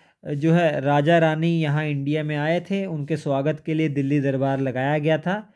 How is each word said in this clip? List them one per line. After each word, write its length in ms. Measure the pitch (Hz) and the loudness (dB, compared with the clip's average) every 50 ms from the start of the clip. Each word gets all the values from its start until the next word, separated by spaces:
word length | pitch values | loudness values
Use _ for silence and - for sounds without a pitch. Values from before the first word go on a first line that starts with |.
| _ _ _ _ - - 151 | _ _ _ _ -10 -8 -4
जो 180 | 143 143 165 160 | 0 2 4 4
है 280 | 175 175 160 147 139 | 4 4 2 0 0
राजा 380 | 127 143 143 147 147 151 170 170 | 0 2 2 2 4 4 4 4
रानी 440 | 160 160 156 156 160 170 170 165 160 | 4 4 2 2 0 0 0 0 0
यहाँ 240 | 147 139 151 156 | 0 0 0 0
इंडिया 380 | 151 147 139 139 139 151 156 151 | -2 -2 -4 -2 -2 -2 -2 -2
में 120 | 151 151 | -4 -4
आए 240 | 147 147 156 165 175 | -2 -2 0 0 -2
थे, 260 | 170 - 196 196 196 | -2 -4 -4 -4 -4
उनके 300 | 190 165 151 143 143 160 | -4 -6 -6 -4 -4 -4
स्वागत 460 | 151 151 147 139 135 139 151 156 156 - | -4 -2 -2 -2 0 0 -2 -2 -4 -4
के 80 | - 160 | -4 -2
लिए 140 | 156 160 156 | 0 0 0
दिल्ली 320 | 143 143 135 135 147 147 | 0 -2 0 0 0 0
दरबार 400 | 131 139 131 135 135 139 135 135 | 2 0 0 0 0 0 0 0
लगाया 380 | 135 131 120 127 131 139 151 156 | -2 -2 -2 -2 -2 0 0 0
गया 200 | 147 156 156 151 | 0 0 0 0
था। 340 | 156 175 185 214 214 - _ | 0 -2 -4 -4 -6 -10 _